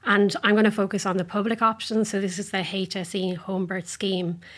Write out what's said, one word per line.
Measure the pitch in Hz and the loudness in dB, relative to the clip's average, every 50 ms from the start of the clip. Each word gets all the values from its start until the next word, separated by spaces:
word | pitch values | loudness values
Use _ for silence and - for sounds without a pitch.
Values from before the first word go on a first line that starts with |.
| - | 0
And | - 202 202 202 190 - - - | 2 4 6 6 4 2 2 2
I'm | 202 208 | 4 4
gonna | 214 214 208 | 6 4 4
focus | 208 214 196 190 - 190 - | 4 2 0 0 -2 -2 -2
on | 196 180 | 0 0
the | 190 175 | -2 -2
public | 175 - 208 202 226 226 220 | -2 -2 -2 0 0 0 2
option. | 233 220 220 226 - - 214 220 214 | 2 0 0 0 -4 -2 0 0 0
So | 214 208 196 | 0 0 -2
this | 202 185 175 185 | -2 -2 -4 -4
is | 196 - | -6 -4
the | - 190 175 - | -4 -4 -2 -2
H | 202 196 190 180 - | -2 -4 -4 -4 -4
S | 196 175 - - | -6 -6 -4 -4
E | 190 185 185 180 | -2 -2 -2 -4
home | 165 - - 190 190 185 | -4 -6 -4 -4 -2 -2
birth | 170 185 185 170 | -2 -4 -6 -6
scheme. | - - - 208 190 190 180 180 170 175 175 - - - | -8 -8 -4 -2 0 0 0 0 -2 -4 -6 -8 -18 -20